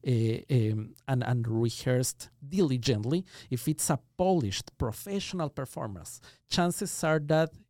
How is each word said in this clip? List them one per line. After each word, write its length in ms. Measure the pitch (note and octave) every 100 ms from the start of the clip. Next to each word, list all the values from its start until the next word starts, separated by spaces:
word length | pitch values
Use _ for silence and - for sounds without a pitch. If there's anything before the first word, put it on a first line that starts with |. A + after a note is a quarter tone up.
| -
uh, 60 | A#2+ A2+ A2+ -
um, 420 | C3 A2 G#2+ A2 - -
and, 160 | C3
and 240 | - B2 A2+
rehearsed 800 | A2+ A#2 - C3 B2+ C3 - - _ C#3
diligently. 800 | F#3 E3 B2+ A#2+ A2 A2+ E3+ F#3+ - -
If 200 | B2 -
it's 200 | D3+ -
a 100 | C#3+ _ -
polished 600 | F#3 F3+ G#2 F#2+ - _
professional 720 | B2 A#2 G3+ G3 F#3+ F#3 D3+
performance, 720 | - C3 - A2+ F#2 E2+ - - - _
chances 540 | - F3+ E3+ G3+ - D#3+
are 140 | D#3 D3
that 240 | D#3 D#3+ -